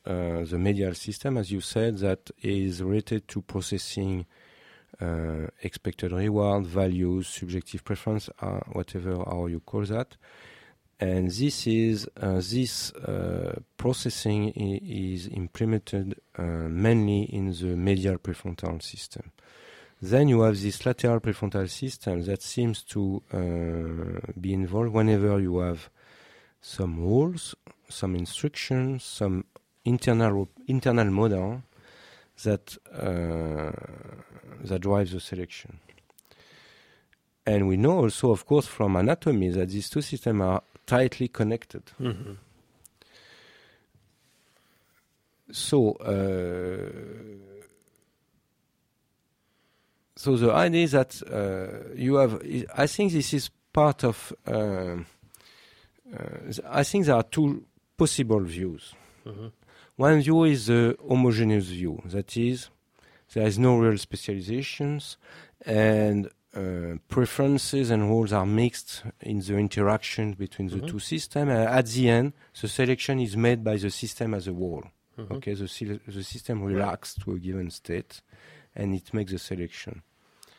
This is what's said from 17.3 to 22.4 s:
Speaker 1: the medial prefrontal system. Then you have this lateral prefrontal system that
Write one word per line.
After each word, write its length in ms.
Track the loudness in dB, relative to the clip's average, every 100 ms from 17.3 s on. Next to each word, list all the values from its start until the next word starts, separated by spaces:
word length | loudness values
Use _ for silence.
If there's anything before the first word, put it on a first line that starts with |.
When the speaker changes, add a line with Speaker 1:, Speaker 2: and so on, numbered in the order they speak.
| -2 -4
Speaker 1:
the 240 | -2 -2 0
medial 420 | 2 4 2 0
prefrontal 640 | -4 -8 -8 -6 -6 -6
system. 500 | -10 -14 -14 -14 -16 -20 _ -20 -20 -20 -20 _
Then 280 | 2 4 6
you 120 | 6
have 200 | 6 4
this 240 | -2 -2 -2
lateral 340 | 0 2 2
prefrontal 500 | 0 -2 -2 -2 -4
system 540 | -6 -8 -6 -4 -2
that 180 | -2 -4